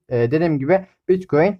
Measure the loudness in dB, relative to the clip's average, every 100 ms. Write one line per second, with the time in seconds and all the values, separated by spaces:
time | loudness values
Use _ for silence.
0 | -6 -2 0 0 0 -2 0 -2 -2 _
1 | -2 -2 0 0 0 -2